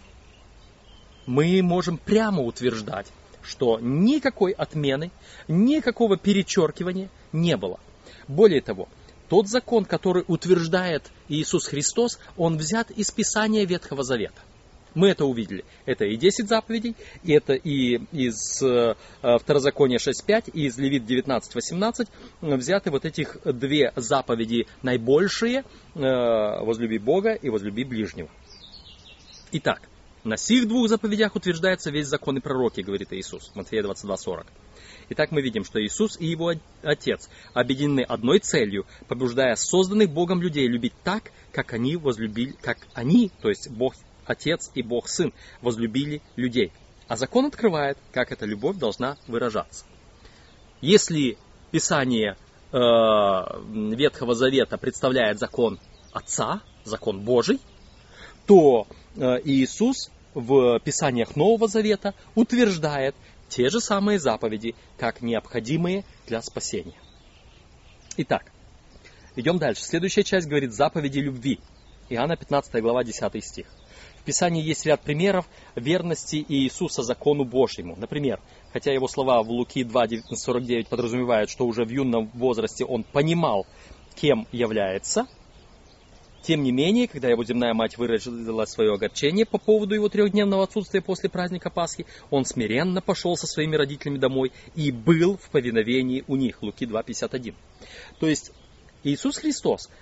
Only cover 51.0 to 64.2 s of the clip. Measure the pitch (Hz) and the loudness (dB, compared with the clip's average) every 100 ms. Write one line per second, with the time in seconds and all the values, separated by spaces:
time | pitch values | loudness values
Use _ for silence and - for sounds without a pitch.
51 | - 160 131 104 - - - 160 - 156 | 4 0 -2 -4 -12 -20 -6 -4 0 0
52 | 131 117 107 95 - - - 131 120 117 | 2 0 -2 -4 -14 -20 -6 2 4 6
53 | 113 107 101 95 87 62 107 110 107 117 | 6 6 4 2 -2 -10 -10 -6 -4 0
54 | 143 - 120 117 131 135 117 104 - - | 0 0 -2 0 2 2 0 -2 -6 -2
55 | 135 127 110 104 117 - 117 98 - - | 0 2 0 0 -4 0 0 0 -12 -20
56 | - - - - 117 196 - - - 107 | -14 -12 -6 -4 -4 -6 -10 -20 -10 -6
57 | - 98 104 123 120 269 - - - - | -4 -4 2 2 4 0 -4 -20 -20 -20
58 | - - - - - 196 147 120 101 - | -20 -20 -20 -2 8 10 10 6 2 -10
59 | - - 127 127 151 135 127 - 233 269 | -18 -2 0 0 2 2 2 2 0 0
60 | - - - 147 120 135 123 117 - - | -8 -16 -14 -8 2 6 6 4 0 -2
61 | 147 120 113 143 180 226 220 220 214 202 | 0 0 -2 2 2 4 2 0 0 0
62 | 202 - - - 226 240 233 175 151 143 | -4 -8 -4 0 2 4 4 2 -2 0
63 | 135 - - - - - 123 220 - 202 | -2 -4 -12 -20 -8 0 0 0 0 0
64 | 202 202 | 2 2